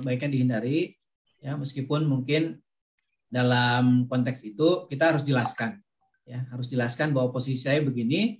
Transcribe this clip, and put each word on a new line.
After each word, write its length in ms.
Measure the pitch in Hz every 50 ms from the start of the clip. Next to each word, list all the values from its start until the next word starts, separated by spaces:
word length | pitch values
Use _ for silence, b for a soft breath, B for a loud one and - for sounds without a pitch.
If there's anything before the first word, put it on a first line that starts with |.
| 131
baiknya 260 | 135 127 123 139 147
dihindari 640 | 139 127 127 123 120 110 113 127 143 165 180 - - _ _ _ _ _ _ _ _ _ -
ya, 160 | 135 143 147
meskipun 480 | 139 135 - 143 131 - 147 151 156
mungkin 560 | 151 135 127 123 127 143 160 165 160 - - _ _ _ _ _ _ _ _ _ _ _ _ _
dalam 800 | _ - 123 123 123 123 120 123 123 120 127 123 127 123 123 123
konteks 400 | 123 127 127 123 135 131 - -
itu 400 | 107 104 101 156 165 180 175 -
kita 240 | - 143 135 160 165
harus 160 | 160 147 135
jelaskan 560 | 139 135 123 120 - - - 117 113 101 - - _ _ _ _ _ _ _ _
ya, 240 | - 120 123 127 123 123
harus 160 | 123 127 123
jelaskan 400 | 139 127 120 123 - - 151 156
bahwa 240 | 143 135 127 123 123
posisi 240 | 127 123 135 127 123
saya 240 | - 139 135 151 151
begini 560 | 135 120 120 117 117 143 185 214 233 214 -